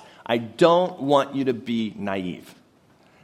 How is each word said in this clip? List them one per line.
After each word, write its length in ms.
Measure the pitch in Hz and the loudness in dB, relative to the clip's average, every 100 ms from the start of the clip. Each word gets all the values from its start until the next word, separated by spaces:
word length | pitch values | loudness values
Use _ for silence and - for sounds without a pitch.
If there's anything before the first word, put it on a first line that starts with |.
| - - | -20 -12
I 140 | - 117 | -2 -2
don't 640 | 113 - 170 175 180 180 | -2 4 4 6 2 -2
want 340 | 139 139 135 135 | 2 2 2 -2
you 100 | 131 | -2
to 80 | |
be 400 | 120 117 117 107 104 | -2 -4 -4 -4 -6
naive. 560 | 101 95 92 78 - - _ _ _ _ _ _ | -6 -4 -6 -8 -14 -20 _ _ _ _ _ _